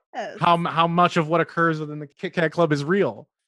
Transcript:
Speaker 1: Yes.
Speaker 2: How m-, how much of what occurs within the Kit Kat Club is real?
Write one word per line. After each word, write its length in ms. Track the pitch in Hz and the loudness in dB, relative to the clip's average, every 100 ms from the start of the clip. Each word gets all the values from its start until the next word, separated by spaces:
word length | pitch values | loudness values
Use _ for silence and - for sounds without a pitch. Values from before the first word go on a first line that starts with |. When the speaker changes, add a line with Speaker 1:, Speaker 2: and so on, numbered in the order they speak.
| _ 254 | _ -12
Speaker 1:
Yes. 200 | 185 - | -10 -2
Speaker 2:
How 160 | 170 170 | 2 2
m-, 100 | 170 | 0
how 220 | 151 170 | 0 0
much 280 | 170 175 175 | 2 2 2
of 120 | 156 | 0
what 140 | 165 | 0
occurs 380 | 156 - 165 156 | 0 0 0 0
within 200 | 151 151 | -6 -12
the 80 | 151 | -14
Kit 260 | _ 185 | _ -8
Kat 180 | - 160 | -2 -2
Club 220 | 170 165 | 0 0
is 100 | 147 | 0
real? 460 | 143 202 151 107 - _ | 0 0 0 -4 -18 _